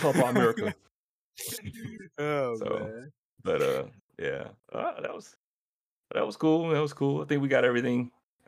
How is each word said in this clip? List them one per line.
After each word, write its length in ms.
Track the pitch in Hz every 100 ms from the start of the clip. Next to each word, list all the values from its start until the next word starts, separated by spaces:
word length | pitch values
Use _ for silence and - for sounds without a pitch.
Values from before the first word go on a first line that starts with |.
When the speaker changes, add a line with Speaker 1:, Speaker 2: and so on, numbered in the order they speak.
Speaker 1:
talk 140 | 151
about 160 | 156 123
America. 440 | 123 117 107 104 -
<laughs> 40 | _ _ _ _ _ - - 466 - 226 170 - - -
Speaker 2:
Oh, 380 | 147 147 127 110
Speaker 1:
So, 340 | - 107 107
Speaker 2:
man. 180 | 113 143 - _ _
Speaker 1:
but, 160 | 92 76
uh, 220 | 67 65 - - _ -
yeah. 300 | 73 69 - 104 -
Uh, 280 | - 349 175
that 120 | -
was, 220 | - - _ _ _ _ _ _ _ -
that 100 | - 107
was 100 | 101
cool. 320 | 160 160 165
That 100 | 151
was 120 | 151
cool. 260 | 143 139 147
I 40 | 147
think 140 | 143
we 60 | 139
got 160 | 131
everything 460 | 123 120 123 123 120 _ _ _